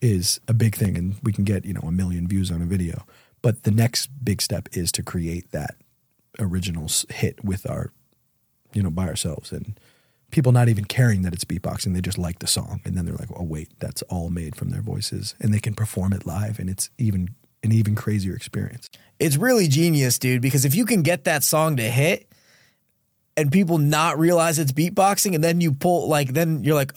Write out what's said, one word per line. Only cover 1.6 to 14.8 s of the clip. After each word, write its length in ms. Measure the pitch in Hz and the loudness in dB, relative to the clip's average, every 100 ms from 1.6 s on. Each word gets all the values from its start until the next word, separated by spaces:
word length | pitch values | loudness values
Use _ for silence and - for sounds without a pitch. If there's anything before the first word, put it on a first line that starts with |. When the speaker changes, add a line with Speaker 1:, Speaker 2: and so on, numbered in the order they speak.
Speaker 1:
you 80 | 95 | -4
know, 80 | 95 | -6
a 100 | 80 | -2
million 380 | 90 92 87 87 | -2 0 -2 -2
views 240 | 98 90 | 0 0
on 100 | 85 | -2
a 40 | 85 | -2
video. 380 | 92 85 - - _ _ _ | -2 -2 -6 -14 _ _ _
But 200 | 123 107 | -2 0
the 80 | - | 0
next 380 | 104 117 - - 139 | 2 2 0 -6 -6
big 180 | 120 95 | -4 -2
step 260 | - 98 - | -2 -4 -6
is 180 | 92 82 | -6 -4
to 100 | - | -4
create 500 | - 90 82 87 - | -4 -4 -4 -6 -8
that 240 | 80 71 - _ _ _ _ _ - | -8 -8 -12 _ _ _ _ _ -6
original 460 | 101 90 95 82 | -2 -2 -2 -4
s-, 220 | 76 - - | -4 -4 -4
hit 340 | - 95 - | -2 -4 -2
with 240 | 101 92 - | -4 -4 -4
our, 240 | - - _ _ _ _ _ _ _ _ | -6 -6 _ _ _ _ _ _ _ _
you 100 | 104 | -2
know, 80 | 95 | -2
by 160 | 82 90 | -2 -4
ourselves, 460 | - 87 73 - | -4 -6 -6 -10
and 260 | 76 - - _ _ _ _ - | -10 -10 -14 _ _ _ _ -4
people 220 | - 127 | 2 4
not 160 | 123 120 | 6 6
even 160 | 104 | 2
caring 380 | 101 - 123 98 | 0 2 2 4
that 100 | 92 | 0
it's 120 | 87 | -4
beatboxing. 500 | - 85 - 92 98 | -6 -6 -6 -6 -4
They 60 | 92 | -2
just 180 | 92 95 | -2 -2
like 220 | 87 87 | -4 -4
the 60 | - | -4
song. 320 | - - 95 | -4 -4 -8
And 120 | 95 92 | -6 -4
then 80 | 85 | -4
they're 80 | |
like, 160 | 82 - - | -6 -10 -8
"Oh, 80 | |
wait, 260 | 85 78 76 - | -6 -6 -10 -10
that's 240 | - - | -10 -10
all 280 | - 90 85 | -6 -6 -4
made 260 | 87 80 - | -4 -6 -6
from 140 | 92 | -6
their 120 | 90 | -4